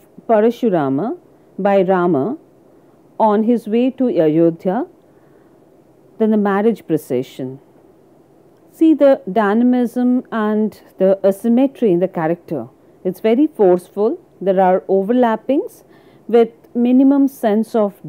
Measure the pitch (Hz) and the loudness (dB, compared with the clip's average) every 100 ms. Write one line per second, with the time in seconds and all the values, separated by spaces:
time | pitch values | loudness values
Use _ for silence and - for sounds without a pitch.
0 | _ - - 220 220 233 240 175 139 135 | _ -14 -2 2 2 0 -2 -2 -2 -2
1 | 214 349 _ _ _ - 196 196 185 185 | -4 -8 _ _ _ -6 0 0 2 0
2 | 175 143 160 311 - _ _ _ _ _ | 0 0 -2 -8 -14 _ _ _ _ _
3 | _ - 220 208 220 233 214 226 254 - | _ -4 0 0 0 -2 -2 -2 -2 -2
4 | 247 170 160 156 170 165 - 214 359 _ | -2 0 0 2 0 0 -4 -4 -6 _
5 | _ _ _ _ _ _ _ _ _ _ | _ _ _ _ _ _ _ _ _ _
6 | _ - 214 214 202 196 214 202 - 156 | _ -4 0 0 0 0 0 -2 -4 -6
7 | - 127 127 - 131 135 - _ _ _ | -4 -6 -6 -10 -12 -14 -20 _ _ _
8 | _ _ _ _ _ _ _ - 320 277 | _ _ _ _ _ _ _ 0 2 4
9 | 285 269 - 190 202 220 247 247 240 254 | 4 2 0 -2 0 2 2 2 -2 -2
10 | 247 247 - 226 214 214 214 - - - | 0 -2 -4 -4 -2 -2 -4 -6 -18 -2
11 | 190 190 202 196 233 233 269 - 233 175 | 0 2 0 0 0 0 0 0 0 0
12 | 185 175 160 170 - 147 117 _ _ _ | -2 -4 -4 -4 -6 -10 -10 _ _ _
13 | 185 180 220 233 302 - 190 180 180 196 | -10 -4 -2 0 0 2 2 2 -2 -6
14 | 220 349 - _ 185 185 185 185 - 190 | -4 -4 -12 _ -2 0 2 0 0 -2
15 | 196 247 240 220 - 285 480 - _ _ | 0 0 0 -2 -2 -4 -4 -12 _ _
16 | _ _ - 233 226 - _ 240 240 254 | _ _ -2 0 0 -2 _ -4 2 4
17 | 269 277 277 - 226 208 220 233 202 - | 4 4 0 -2 -2 -2 -2 -2 -2 -4